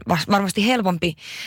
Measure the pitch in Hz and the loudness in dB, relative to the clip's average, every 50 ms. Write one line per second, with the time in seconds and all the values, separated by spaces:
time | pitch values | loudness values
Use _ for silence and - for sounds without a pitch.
0 | - - 175 160 151 - 202 196 202 185 - 214 202 233 254 240 202 185 175 160 | -2 0 0 0 2 2 2 2 2 0 0 0 2 2 2 2 2 0 0 0
1 | 180 175 156 - - - - - - | 0 -2 -4 -6 -10 -16 -14 -14 -14